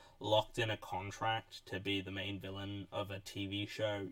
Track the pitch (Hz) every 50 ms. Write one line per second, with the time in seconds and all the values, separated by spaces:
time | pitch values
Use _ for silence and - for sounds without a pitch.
0 | - - - - - - - - - - - 123 113 107 107 - - - - 95
1 | 101 98 - - 113 104 95 - - - - - - - - 92 104 101 98 98
2 | 90 92 95 95 92 101 101 95 95 95 95 98 98 101 101 101 95 - - 104
3 | 101 95 98 95 - - - 98 101 95 101 101 104 104 - - 110 107 104 101
4 | 98 90